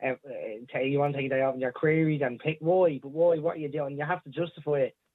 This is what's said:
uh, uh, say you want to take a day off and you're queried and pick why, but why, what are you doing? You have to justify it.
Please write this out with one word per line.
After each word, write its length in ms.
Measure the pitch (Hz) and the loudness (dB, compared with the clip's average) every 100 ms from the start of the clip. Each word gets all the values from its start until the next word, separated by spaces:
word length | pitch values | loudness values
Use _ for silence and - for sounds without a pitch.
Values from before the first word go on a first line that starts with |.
| 131 | -6
uh, 40 | |
uh, 40 | 127 143 117 101 110 127 | -6 -8 -10 -8 -10 -8
say 160 | 123 135 | -2 0
you 120 | 143 | 2
want 160 | 143 139 | 0 0
to 20 | |
take 140 | 131 | -2
a 40 | 131 | 2
day 60 | |
off 120 | 135 | 0
and 80 | 127 | 0
you're 100 | 127 | -4
queried 500 | - 156 160 160 147 | 0 2 4 4 2
and 160 | 131 120 | 0 -2
pick 200 | 156 156 | -4 -2
why, 400 | 156 185 175 139 | 2 4 4 2
but 80 | 139 | -6
why, 300 | 151 175 160 | 2 4 4
what 160 | 156 160 | 0 -4
are 40 | |
you 100 | 147 | -6
doing? 280 | 151 139 143 | -4 -6 -4
You 80 | 147 | -4
have 180 | 175 143 | -4 -6
to 40 | |
justify 520 | 127 170 - 147 143 | -6 -6 -6 -2 0
it. 140 | 127 _ _ | 0 _ _